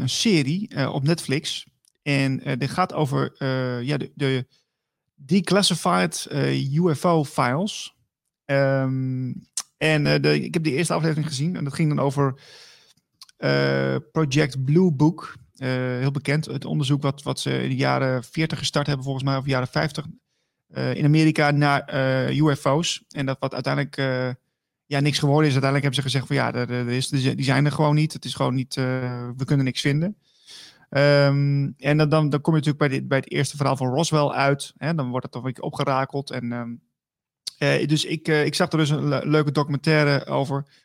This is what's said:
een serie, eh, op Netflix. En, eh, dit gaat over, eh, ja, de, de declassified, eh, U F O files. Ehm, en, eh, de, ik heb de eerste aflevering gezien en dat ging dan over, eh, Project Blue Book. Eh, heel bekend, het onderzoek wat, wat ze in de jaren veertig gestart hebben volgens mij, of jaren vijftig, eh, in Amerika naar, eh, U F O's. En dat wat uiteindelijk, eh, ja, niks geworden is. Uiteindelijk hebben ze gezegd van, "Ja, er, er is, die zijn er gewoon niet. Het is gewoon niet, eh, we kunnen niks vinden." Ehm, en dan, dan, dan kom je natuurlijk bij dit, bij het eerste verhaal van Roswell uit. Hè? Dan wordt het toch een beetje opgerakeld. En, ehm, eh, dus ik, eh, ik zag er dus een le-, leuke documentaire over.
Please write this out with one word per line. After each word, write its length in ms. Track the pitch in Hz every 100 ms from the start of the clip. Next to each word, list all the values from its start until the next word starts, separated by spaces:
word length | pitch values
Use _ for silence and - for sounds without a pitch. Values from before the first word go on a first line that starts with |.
een 80 | 127
serie, 600 | - 233 170 131 180 214
eh, 260 | - 127
op 80 | 135
Netflix. 640 | 135 170 - 139 - - - _ _ _
En, 380 | 151 139 135 131
eh, 180 | 143 131
dit 120 | 139
gaat 220 | 180 180
over, 420 | 147 143 139 135 -
eh, 440 | 139 131 127 123
ja, 140 | 123 147
de, 160 | -
de 320 | - 135 131 123 _ _ _ _ _ _
declassified, 1120 | _ 139 196 175 190 190 165 180 180 175 - -
eh, 440 | 147 135 135 135
U 200 | 147 175
F 100 | 143
O 200 | 180 165
files. 720 | 139 - 123 139 208 - - - _ _ _ _
Ehm, 880 | - 139 135 135 131 131 131 127 127 - - - - _
en, 300 | 156 156 143
eh, 160 | 151
de, 220 | 151 151
ik 100 | 127
heb 100 | 175
de 80 | 156
eerste 220 | 135 165
aflevering 320 | 165 160 156 147
gezien 300 | 127 156 180
en 80 |
dat 100 | 143
ging 140 | - 156
dan 160 | 143
over, 360 | 139 139 139 131 - - - - _ _ _ _ - _
eh, 600 | 139 139 139 135 135 131 -
Project 520 | 160 151 139 147 135
Blue 280 | 131 160 185
Book. 440 | 139 151 185 - - - -
Eh, 120 | 127
heel 400 | 127 127 123 135
bekend, 340 | 135 - 151
het 200 | 156 135
onderzoek 380 | - 156 135 143
wat, 200 | 143 139
wat 180 | 131 135
ze 220 | 139 131
in 60 | 131
de 80 | 127
jaren 480 | 135 131 131 127
veertig 340 | 120 - 160 139
gestart 280 | - 151 147
hebben 180 | 139
volgens 200 | 135 135
mij, 120 | 135 135
of 100 | 135
jaren 220 | 131 123
vijftig, 380 | 151 156 - - - _ _ _ _ _
eh, 260 | 135 127
in 100 | 123
Amerika 460 | 147 156 156 156 147
naar, 300 | 147 147 143
eh, 580 | 143 143 131 131 127 135
U 160 | 151
F 120 | 139 143
O's. 380 | 143 170 - -
En 180 | 151 135
dat 100 | 131
wat 140 | 135
uiteindelijk, 420 | 131 131 143 139 -
eh, 340 | 135 127 127 127 _ _ _ _ _
ja, 140 | 143
niks 180 | 147 143
geworden 320 | 147 147 156
is. 20 |
Uiteindelijk 420 | 135 135 139 143
hebben 0 |
ze 80 | 131
gezegd 240 | 135 131 113
van, 100 | 139
"Ja, 180 | 120
er, 160 | 120 120
er 180 | 123 120
is, 200 | 127 131
die 360 | 139 131 123
zijn 200 | 135 131
er 80 | 147
gewoon 220 | 143 151
niet. 180 | 151 156
Het 120 | -
is 100 | 127
gewoon 200 | - 135
niet, 220 | 131 127 -
eh, 540 | 127 127 127 120 120 123
we 80 |
kunnen 200 | 131 143
niks 160 | 131 -
vinden." 360 | 143 143 175 - _ _ - - - - _
Ehm, 840 | 139 143 143 139 139 143 143 139 -
en 200 | 147 151
dan, 120 | 151
dan, 200 | 156 151
dan 120 | 143
kom 140 | 170
je 40 | 160
natuurlijk 200 | 151 147
bij 100 | 147
dit, 200 | 135 131
bij 100 | 135
het 120 | -
eerste 260 | 147 143 143
verhaal 200 | 135 131
van 180 | 131
Roswell 340 | 131 165 156 143
uit. 440 | 127 139 139 - -
Hè? 180 | 143
Dan 140 | 165 127
wordt 140 | 123
het 100 | -
toch 100 | 127
een 60 | 127
beetje 140 | 120
opgerakeld. 680 | - 139 143 131 135 143 139
En, 220 | 127 120
ehm, 220 | 120 117 120 _ _ _ _ _ _ - -
eh, 280 | 139 139 127
dus 180 | 151
ik, 240 | - 160 -
eh, 160 | 151
ik 100 | 147
zag 180 | 156 175
er 60 | 160
dus 120 | 147
een 180 | 151 147
le-, 160 | 135
leuke 280 | - 156 147
documentaire 720 | 143 147 143 165 156 143 139 -
over. 380 | 135 131 139 143 _